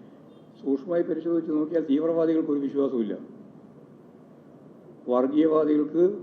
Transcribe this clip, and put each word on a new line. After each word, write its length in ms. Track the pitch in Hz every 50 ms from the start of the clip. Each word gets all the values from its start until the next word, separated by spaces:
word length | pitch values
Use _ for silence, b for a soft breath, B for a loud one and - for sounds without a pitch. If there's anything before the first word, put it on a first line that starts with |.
| B B B B B B B B - - - -
സൂക്ഷ്മമായി 420 | - 139 139 143 131 175 170 170 170 -
പരിശോധിച്ച് 420 | 156 156 165 170 170 165 160 170 151 151
നോക്കിയാൽ 260 | 156 156 170 165 151 131
തീവ്രവാദികൾക്ക് 600 | 135 151 160 165 165 165 160 160 160 156 147 151 143
ഒരു 60 | 143 139 131
വിശ്വാസവുമില്ല, 480 | 123 139 139 131 131 120 110 101 92 90 - - - - - - - - - - - - - - - - - - - - - - - - - - - - - - - - - - - - - 123
വർഗീയവാദികൾക്ക് 960 | 123 123 131 135 147 151 156 160 156 156 151 151 151 147 147 - - 165 175 190 208 202